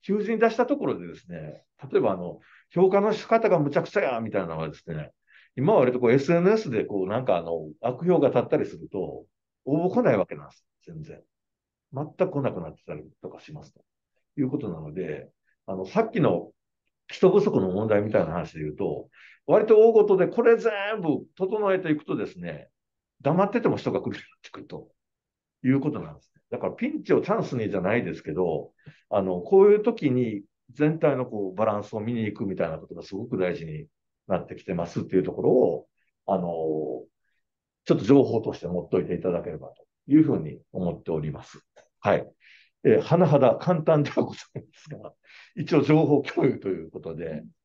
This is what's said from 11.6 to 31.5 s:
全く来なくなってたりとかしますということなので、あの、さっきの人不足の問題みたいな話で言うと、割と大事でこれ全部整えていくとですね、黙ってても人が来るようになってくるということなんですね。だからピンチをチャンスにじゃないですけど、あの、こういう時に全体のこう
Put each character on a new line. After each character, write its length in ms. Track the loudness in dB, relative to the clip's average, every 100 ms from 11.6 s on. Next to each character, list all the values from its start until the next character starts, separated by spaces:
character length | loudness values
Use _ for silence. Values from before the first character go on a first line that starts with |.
| _ _ _
全 120 | -10 -10
く 240 | -4 -2
来 120 | 0
な 120 | -4
く 80 | -4
な 80 | -12
っ 60 | -14
て 100 | -14
た 80 |
り 100 | -14 -14 _
と 80 | -18
か 120 | -16
し 100 | -18
ま 100 | -20
す 120 | -20
と 80 | _ _ _ _ _ _ -4
い 60 |
う 60 | -4
こ 80 | -2
と 120 | -6
な 100 | -10
の 140 | -10
で、 360 | -8 -8 -8 -12 _ _ _ -12
あ 100 | -10
の、 100 | -4
さ 180 | -2
っ 80 | 0
き 100 | 2
の 320 | 2 0 -4 _ _ _ _ _ _
人 220 | 4 6
不 120 | 6
足 180 | 4 2
の 100 | 0
問 180 | -2 0
題 140 | 0
み 80 | 2
た 80 | 0
い 40 | 0
な 60 |
話 220 | -4 -8
で 80 | -8
言 100 | -10
う 40 | -6
と、 320 | -6 -6 -10 _ -20 _ 2
割 180 | 2 6
と 240 | 8 8
大 40 |
事 220 | 8 6 4
で 120 | 2
こ 160 | 2
れ 140 | 4 4
全 140 | 2 -2 -4 -4
部 240 | -2 -4 -6 _
整 380 | -4 -2 0
え 60 | 0
て 120 | 0
い 60 | -4
く 80 | -4
と 100 | -6
で 120 | -6
す 120 | -10
ね、 300 | -12 -12 -16 _ _ _ _ _
黙 240 | 0 2 2
っ 60 |
て 100 | 2
て 60 | 0
も 100 | -2
人 140 | -2
が 80 | -4
来 120 | -4
る 60 | -10
よ 40 |
う 0 |
に 0 |
な 140 | -14 _
っ 40 |
て 60 | -20
く 80 | -20
る 80 | -16
と 220 | -18 -18 _ _ _ _ _ _ _
い 80 | 0
う 80 | 0
こ 100 | 0
と 100 | -6
な 120 | -10
ん 60 | -16
で 40 |
す 100 | _ _
ね。 60 | _
だ 80 | -6
か 80 | -6
ら 60 |
ピ 160 | -4 -6
ン 120 | -6
チ 100 | 0
を 80 | 0
チ 100 | 2
ャ 80 | -2
ン 40 |
ス 120 | -2 -4
に 160 | -4
じ 40 | -2
ゃ 60 |
な 140 | 0 -2
い 100 | -2
で 80 |
す 80 | -8
け 120 | -8
ど、 380 | -4 -2 -2 -8 _ -20 _ _
あ 100 | -2
の、 180 | 0 -4
こ 200 | 4 6
う 100 | 8
い 60 | 6
う 40 |
時 300 | 2 -2 -2
に 320 | 0 -2 -4 -12 _ _
全 300 | -2 0 2
体 160 | 0 0
の 100 | -4
こ 240 | -6
う 60 | -6